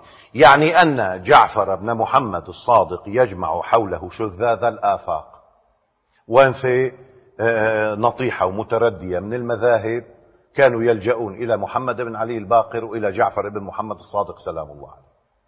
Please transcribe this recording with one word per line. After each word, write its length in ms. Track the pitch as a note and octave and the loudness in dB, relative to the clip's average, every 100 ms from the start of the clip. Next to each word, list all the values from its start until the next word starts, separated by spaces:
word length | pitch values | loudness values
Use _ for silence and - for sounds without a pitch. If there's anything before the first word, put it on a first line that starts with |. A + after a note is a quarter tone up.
| - - _ | -18 -20 _
يعني 480 | A2+ D3 C#3+ D#3 E3+ | 6 8 8 6 4
أن 400 | E3 C3 G2 F#2 | 4 2 -2 -4
جعفر 520 | F#2 C#3+ G#2+ A2 F#2+ | 4 6 6 0 -2
بن 200 | F#2 G#2+ | -4 -4
محمد 540 | A2+ G#2+ C3+ A#2+ F2 D#2+ | -4 0 0 0 -6 -10
الصادق 540 | - - A2+ F2 F2+ G2+ | -8 2 2 2 -4 -4
يجمع 560 | A2+ A#2+ F#2 E2 E2 | 0 0 -2 -6 -6
حوله 480 | - A#2 G2+ E2+ F2 | 0 0 0 -6 -10
شذاذ 540 | - A2 F2+ A#2 A2 | -8 -8 -2 -2 0
الآفاق. 800 | A#2+ A2 G2+ F#2+ - D#2 - - _ _ _ _ _ _ _ _ - | -2 -2 -2 -2 -4 -8 -10 -20 _ _ _ _ _ _ _ _ 2
وين 240 | A#2+ C3+ | 4 4
في، 400 | A#2+ B2+ B2 C3 - - _ _ - | 2 0 0 -2 -6 -20 _ _ -4
آه، 540 | A2+ A2+ A2 G#2+ G#2+ | -2 0 0 0 -2
نطيحة 520 | G#2 A#2 - B2+ - F#2 | 0 -2 -2 -6 -2 -2
ومتردية 720 | G2+ G#2+ A2+ A#2 F#2 F2+ F2 | -2 -2 2 2 0 -6 -6
من 160 | G2+ | -6
المذاهب 680 | B2 A#2+ A2+ A#2+ A2+ A2 A#2+ - _ _ _ _ | -8 -6 -2 2 2 0 -8 -10 _ _ _ _
كانوا 280 | - C3+ A#2 | 2 4 4
يلجؤون 520 | A#2 A2 F#2+ A#2 A2 | 0 0 -2 -2 -6
إلى 220 | G2 A#2 G#2 | -8 -4 -4
محمد 400 | F#2+ A#2+ B2+ A2+ | -4 -6 -6 -8
بن 200 | A#2 A2 | -10 -8
علي 220 | A2+ A2+ | -8 -8
الباقر 460 | G2 A2+ A2+ A#2 | 2 2 2 -6
وإلى 280 | A2 A2 G#2 | -8 -6 -4
جعفر 360 | F#2+ G2+ G#2 G2+ | -2 -2 -2 -6
بن 120 | G#2 | -8
محمد 360 | G2 G2 G#2+ G2 | -10 -10 -10 -12
الصادق 420 | - G2+ G2 - | -8 -6 -6 -8
سلام 320 | F#2 D#2+ D2+ | -12 -10 -12
الله 200 | D2 C#2 | -18 -20
عليه. 140 | - _ _ _ _ | -20 _ _ _ _